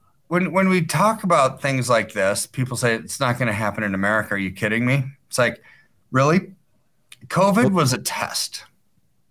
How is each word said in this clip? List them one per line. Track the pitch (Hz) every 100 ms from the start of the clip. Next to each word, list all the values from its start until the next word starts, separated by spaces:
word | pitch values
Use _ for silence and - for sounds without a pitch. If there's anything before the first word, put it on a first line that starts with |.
| _ _ -
when, | 175 180
when | 180 190
we | 185 165
talk | 147 208 220
about | 190 165 131 131
things | 143 135 123
like | 117 107
this, | 107 95 101 -
people | - 127 123
say, | 120
"It's | 113 - -
not | 131 123
gonna | 120
happen | 104 107 101
in | 104 95
America. | 98 110 104 101
Are |
you | 98
kidding | 95 107 113 123
me?" | 139 131 - _
It's | -
like, | 120 117 - - _ _ _
really? | 127 143 180 - - _ _ _ _ _ - -
covid | - 196 202 240
was | 185 143
a | 120
test. | - - - - - - - _ _ _ _ _ _